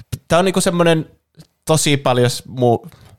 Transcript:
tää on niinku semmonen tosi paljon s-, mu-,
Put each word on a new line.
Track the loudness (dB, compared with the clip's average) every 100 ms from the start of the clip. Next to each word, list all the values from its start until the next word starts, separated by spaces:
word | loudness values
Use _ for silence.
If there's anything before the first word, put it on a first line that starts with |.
| -14 -12 -2
tää | 0
on |
niinku | 0 0
semmonen | -2 0 2 0 -2 _ _ _ -20 _
tosi | -2 0 0 0
paljon | 0 0 0
s-, | -2 -10
mu-, | -2 0 0 -4 -20 -20